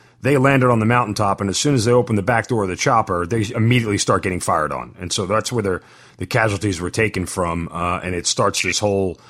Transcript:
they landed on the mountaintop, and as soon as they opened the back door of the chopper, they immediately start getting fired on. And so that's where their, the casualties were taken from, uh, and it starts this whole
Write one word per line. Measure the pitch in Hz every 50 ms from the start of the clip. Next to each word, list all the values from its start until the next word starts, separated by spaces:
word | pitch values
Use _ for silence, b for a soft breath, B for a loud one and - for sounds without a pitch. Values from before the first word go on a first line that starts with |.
| b b b b -
they | 127 147 135
landed | 127 139 139 131 127 127
on | 120 113
the | 107
mountaintop, | 110 120 123 123 104 107 - 107 98 98 -
and | 101 98
as | 90
soon | - - 147 143
as | 123 104
they | 120 120
opened | 123 117 - 113 104
the | 92
back | 123 120 113 110 -
door | 127 110 101
of | 92
the | 90
chopper, | - - 143 127 113 104 - 92 87 87
they | 82 113 117 104 101 -
immediately | 117 110 117 127 123 113 107 101 98
start | - - 107 92 -
getting | 98 92 85
fired | - - 92 82 76 73 69
on. | 64 60 58 - -
And | 90 85 -
so | - 98
that's | 87 104 110 110 - 127
where | 117 101
their, | 98 90 85 B B B B B B B -
the | 92
casualties | - - 120 113 110 101 95 110 104 92 80
were | 87 87
taken | - - 92 85 - 92 87
from, | 76 - 95 90 85 85 85 82 80
uh, | - 85 87 87 90 87 -
and | 90 90
it | 87 85
starts | - - - 113 101 98 - 92
this | 92 87 -
whole | 107 104 98 98 98 92 80 B B B